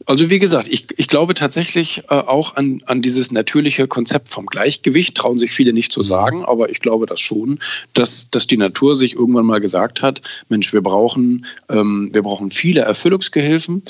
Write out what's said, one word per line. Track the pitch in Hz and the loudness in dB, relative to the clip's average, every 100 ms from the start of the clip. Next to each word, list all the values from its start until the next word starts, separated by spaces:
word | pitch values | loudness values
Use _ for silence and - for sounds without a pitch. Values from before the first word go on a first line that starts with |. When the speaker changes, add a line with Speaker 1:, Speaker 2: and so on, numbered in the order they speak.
Speaker 1:
Also | - 135 165 | -2 2 4
wie | 196 | 4
gesagt, | 190 147 107 | 4 2 0
ich, | - - - | -6 -6 -6
ich | - | 0
glaube | 147 170 | 2 2
tatsächlich, | - 143 160 170 170 160 - - | 0 -2 -2 -2 -2 -4 -6 -2
äh, | 143 | -2
auch | - 139 156 139 | 2 0 0 -4
an, | 139 131 | -4 -4
an | - 127 | -4 -2
dieses | 123 127 123 | 0 0 -2
natürliche | 113 107 147 147 135 131 | -2 0 0 0 0 -2
Konzept | - 117 143 - | 0 0 -2 -4
vom | - | -14
Gleichgewicht, | - - 123 - - 147 - | -10 -4 -2 0 0 2 0
trauen | - 120 120 | -2 -2 0
sich | 117 | 0
viele | - 123 | 2 2
nicht | 113 - | 2 0
zu | 135 | -2
Speaker 2:
Mhm. | |
Speaker 1:
sagen, | 98 92 110 170 | 0 0 0 -2
aber | 180 117 113 | -2 0 0
ich | - | -2
glaube | 120 113 113 | 0 0 -2
das | - | -2
schon, | - 107 117 147 - - - | -2 -2 -2 -4 -6 -10 -4
dass, | - 120 - - | 0 2 2 0
dass | 123 - | -2 0
die | 113 | 2
Natur | 98 - 139 | 2 2 2
sich | 139 127 | 4 0
irgendwann | - 120 120 113 | 2 2 4 2
mal | 107 | 2
gesagt | 104 90 113 - | 0 0 -2 0
hat, | 139 131 - - - | -2 -2 -8 -12 -4
„Mensch, | 110 - | -2 0
wir | 107 | 0
brauchen, | 95 98 117 135 123 123 123 - - | 2 2 2 2 0 0 -4 -16 -4
ähm, | 107 104 101 101 | -2 0 -2 -2
wir | 104 | -2
brauchen | 101 101 98 | -2 -4 -6
viele | - 165 151 | -2 0 2
Erfüllungsgehilfen, | 110 101 170 190 - 156 147 160 165 180 | 2 0 0 0 0 0 0 0 -2 -6